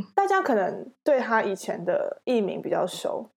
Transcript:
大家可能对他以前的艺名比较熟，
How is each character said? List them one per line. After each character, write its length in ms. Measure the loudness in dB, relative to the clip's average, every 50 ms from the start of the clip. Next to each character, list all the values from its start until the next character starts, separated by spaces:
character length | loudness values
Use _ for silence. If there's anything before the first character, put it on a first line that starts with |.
| -4 -4 0
大 100 | 0 2
家 160 | 4 4 2 2
可 140 | 2 2
能 280 | 2 2 0 -2 -6 -10 -14 -16 _ 2
对 160 | 2 2 4
他 220 | 2 2 2 2 2
以 120 | 0 -2
前 300 | -4 -6 -6 -6 -4 -2
的 360 | -2 0 0 0 -2 -6 -6 _
艺 160 | 0 0 2
名 200 | 0 0 -2 -6
比 80 | -4 -2
较 160 | -2 0 0
熟， 460 | -2 -4 -4 -6 -4 -4 -6 -8 -10 _